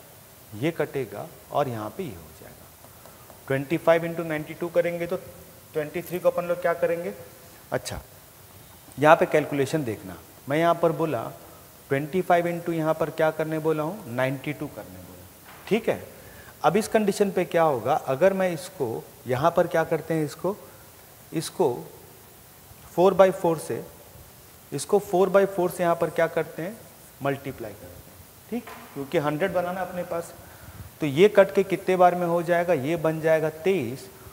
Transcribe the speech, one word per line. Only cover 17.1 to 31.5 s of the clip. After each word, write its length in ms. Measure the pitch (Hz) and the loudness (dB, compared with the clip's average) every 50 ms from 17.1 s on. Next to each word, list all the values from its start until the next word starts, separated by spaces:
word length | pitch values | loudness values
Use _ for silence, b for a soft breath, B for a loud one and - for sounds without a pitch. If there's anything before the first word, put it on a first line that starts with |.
| 196 - 202 196 | 2 2 0 0
पे 140 | 175 185 175 | 2 0 -2
क्या 180 | - - 170 165 | 0 2 2 4
होगा, 300 | 156 139 117 107 127 151 | 4 2 0 0 0 0
अगर 380 | - - - 135 135 175 196 190 | 0 0 -2 0 2 4 4 4
मैं 180 | 190 185 180 | 2 0 -2
इसको 520 | 170 151 - - - - 135 113 - - - - - - - | -2 -4 -8 -12 -8 -6 -4 -4 -4 -8 -10 -14 -18 -12 -6
यहाँ 240 | 120 123 123 151 170 | -4 0 2 2 2
पर 160 | 165 185 175 | 4 2 2
क्या 160 | 165 - 165 160 | 2 2 0 0
करते 280 | 160 170 151 - - 165 | 0 -2 -4 -2 -2 -2
हैं, 120 | 160 151 | -2 -2
इसको, 300 | 139 - - - 180 208 - B B B B B B B B B B - - - - | -2 -4 -4 -4 -4 -4 -6 B B B B B B B B B B -20 -20 -16 -8
इसको 420 | 156 160 160 - - - 180 135 120 156 165 - - - - - - - - - - - - - - - - - - - - | -8 -6 -6 -4 -2 0 0 0 0 -2 -8 -14 -18 -20 -20 -20 -20 -20 -20 -20 -20 -20 -20 -20 -20 -20 -20 -20 -20 -20 -20
फ़ोर 260 | - - 170 175 196 185 | -4 2 4 4 6 8
बाई 180 | 170 190 190 180 | 8 6 6 6
फ़ोर 240 | 185 - 170 165 | 2 0 0 0
से, 260 | 156 - - 113 - - - - - - - - - - - - - - - - - - - | -2 -4 -6 -8 -8 -10 -12 -18 -20 -20 -20 -20 -20 -20 -20 -20 -20 -20 -20 -20 -20 -14 -10
इसको 280 | 143 143 - - 208 196 | -8 -8 -2 0 0 0
फ़ोर 280 | 202 - 180 175 196 185 | 0 0 2 2 2 4
बाई 160 | 175 196 196 | 4 4 4
फ़ोर 220 | 190 190 185 180 175 | 2 2 -2 -2 -2
से 140 | 170 - 175 | -2 0 0
यहाँ 120 | 170 170 | 0 0
पर 140 | 165 175 156 | 0 -2 -2
क्या 160 | - - 165 160 | 0 0 0 0
करते 320 | - 165 156 156 - - | 0 -4 -4 -4 -8 -10
हैं, 160 | 160 190 233 - - - - - - - - - - | -10 -10 -12 -14 -18 -20 -20 -20 -20 -20 -12 -6 -4
multiply 480 | 139 139 131 - 139 - - 113 107 | -4 -4 -4 -6 -10 -12 -12 -12 -14
करते 140 | 98 - - | -14 -16 -18
हैं, 640 | - - - - - - - - - - - - - | -18 -20 -20 -20 -20 -20 -20 -20 -20 -20 -20 -12 -10
ठीक, 180 | 220 240 - - - - - - - | -10 -8 -8 -12 -16 -18 -18 -12 -10
क्योंकि 240 | 143 139 135 160 165 | -10 -6 -2 -2 0
हंड्रेड 340 | 143 151 151 147 185 190 180 | 0 0 0 0 -2 0 0
बनाना 280 | 180 170 175 185 190 | -2 -2 -2 -4 -6
अपने 220 | 180 180 185 180 175 | -6 -6 -6 -8 -6
पास। 280 | - 170 170 170 - - - B B B B B B B B B B - - | -6 -6 -6 -6 -10 -14 -20 B B B B B B B B B B -8 -4
तो 40 | 165 | -4
ये 240 | 147 131 151 190 208 | 0 6 6 6 8
cut 240 | 208 202 190 190 | 8 8 6 6